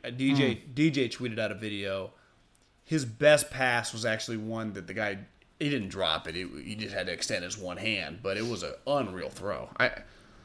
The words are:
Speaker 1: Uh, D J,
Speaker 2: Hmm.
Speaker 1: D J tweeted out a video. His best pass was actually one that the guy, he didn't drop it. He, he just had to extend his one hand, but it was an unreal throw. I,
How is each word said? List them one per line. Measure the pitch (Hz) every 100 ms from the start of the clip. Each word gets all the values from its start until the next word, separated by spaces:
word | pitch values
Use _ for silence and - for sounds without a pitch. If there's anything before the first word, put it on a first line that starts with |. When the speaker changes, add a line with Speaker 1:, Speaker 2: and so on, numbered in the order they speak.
Speaker 1:
Uh, | 123
D | 123 135
J, | 139 135 113
Speaker 2:
Hmm. | -
Speaker 1:
D | 123 156
J | 139 120
tweeted | - 123 110
out | 107
a | 101
video. | 107 104 98 95 92 - _ _ _ _ _ _
His | - 160 127
best | 110 147 151 -
pass | 131 127 120 -
was | 113 113
actually | 110 - 113
one | 107 113 110
that | 98 85
the |
guy, | 95 107 98 101 _ _ -
he | 147
didn't | 139 98
drop | 95 87 80 82
it. | 82
He, | 92 73
he | 71 107
just | 107
had | 98 92
to |
extend | 85 - 104
his | 87 104
one | 92 90
hand, | 110 104 78 82
but | 95 101
it | 117
was | 110
an | 82 - -
unreal | 143 110 92 73
throw. | - 95 78 57 -
I, | 123 - - - - -